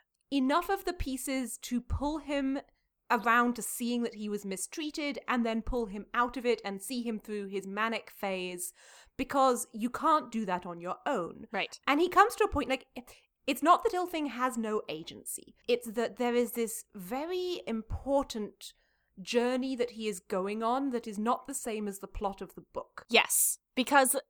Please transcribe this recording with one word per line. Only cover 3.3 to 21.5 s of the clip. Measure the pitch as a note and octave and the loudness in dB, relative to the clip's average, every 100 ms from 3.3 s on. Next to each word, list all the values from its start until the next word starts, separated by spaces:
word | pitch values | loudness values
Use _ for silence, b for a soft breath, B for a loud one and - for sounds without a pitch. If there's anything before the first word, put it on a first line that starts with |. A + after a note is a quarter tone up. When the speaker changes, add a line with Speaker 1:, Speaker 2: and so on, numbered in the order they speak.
| A#3 A#3+ A#3+ | 4 4 2
Speaker 1:
to | |
seeing | G3 - A#3+ A#3+ | -4 -4 -2 0
that | A#3 G#3 | 0 -4
he | G#3 | -6
was | G#3 G3+ | -4 -4
mistreated, | F#3+ - - D4+ D4 D4 - - | -6 -6 -6 -6 -4 -4 -4 -2
and | B3 A#3 | 0 0
then | A3 | 0
pull | - B3 A3+ | -2 -2 -2
him | G#3 G3 | -6 -4
out | A#3 B3 B3+ | 0 0 0
of | A#3+ | 0
it | A3+ G3+ | 0 -2
and | G3 | -6
see | - B3+ | -4 -4
him | A#3 G#3+ | -2 -4
through | - G#3 G3 | -6 -6 -4
his | G3 F#3+ | -6 -4
manic | G3+ A3 A3+ - | -2 0 -2 -6
phase, | - G3+ F#3+ F3+ F3+ F3+ b b b b - | -6 -4 -2 -4 -6 -8 b b b b -6
because | B3+ C#4 C4 A#3+ - | -2 4 4 4 -2
you | A3 A#3+ | -4 -4
can't | - D4 D#4 C#4+ | 0 2 2 2
do | A3+ G#3 | -4 -2
that | F3+ F3 | -2 -4
on | E3+ | -8
your | E3+ - - | -8 -6 -2
own. | B3+ E3+ - - | -2 -2 -6 -8
Speaker 2:
Right. | G3 E3+ - - | -4 -4 -4 0
Speaker 1:
And | C#4+ | 4
he | F4+ | 6
comes | F4+ G#4 - | 6 6 4
to | |
a | G4+ | 0
point, | C#4+ C#4+ | 2 0
like, | B3+ - - A#3+ b b _ - | -2 -4 -18 -18 b b _ -4
it's | B3+ | 2
not | D4+ F4 A4+ | 6 6 4
that | |
Ilfing | F4+ F4+ E4+ C#4+ | 0 -2 -2 -4
has | A3+ B3+ A#3 | -2 -2 0
no | A3 G#3+ - | -2 -2 -2
agency. | D#3 E3 - - - - - - | -8 -10 -12 -10 -12 -12 -8 0
It's | A#3+ A#3+ | 0 0
that | G#3+ A3+ F#3+ | -2 -2 0
there | A#3+ A#3+ | 2 2
is | A#3 | 2
this | A#3+ A3+ - - | 0 -2 -4 -10
very | G#3 F3+ B3+ D#4+ F#4 F4+ F4+ - | -14 -8 -6 -4 -2 -2 -4 -4
important | A3+ A3 - B3+ C#4 C4+ A#3 G#3 - - - _ _ _ - | -4 -4 -4 0 0 0 -4 -6 -10 -18 -20 _ _ _ -16
journey | F#3 A#3 A#3+ B3+ C4 B3+ | -2 2 2 2 0 -2
that | A#3+ | -2
he | G#3+ A3 | -2 -4
is | F#3 | -4
going | - F#3+ F#3+ G#3+ | -4 -2 -2 0
on | A3+ B3+ C#4 | 0 0 0
that | A#3+ A#3 | -2 -4
is | G3+ | -2
not | G#3+ B3+ | 0 0
the | - | -2